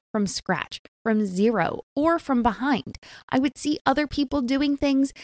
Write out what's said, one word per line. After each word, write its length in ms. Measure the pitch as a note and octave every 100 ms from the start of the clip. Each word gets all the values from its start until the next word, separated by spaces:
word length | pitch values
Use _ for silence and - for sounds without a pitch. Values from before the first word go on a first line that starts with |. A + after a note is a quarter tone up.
| _
from 160 | A3 G3+
scratch, 540 | - - E3 - - - _
from 220 | A3+ G#3+ G#3
zero, 560 | F3+ G#3+ A3 E3 - -
or 240 | - D#4 E4+
from 240 | - B3+
behind. 540 | A#3 G3 C4 B3 - - - - -
I 100 | B3+
would 200 | C#4 -
see 200 | C#4+ D#4
other 220 | - C4+ D4
people 340 | - C#4 C#4+
doing 340 | A#3+ C4+ C#4+
things 380 | C#4+ D4 C4+ C4+ -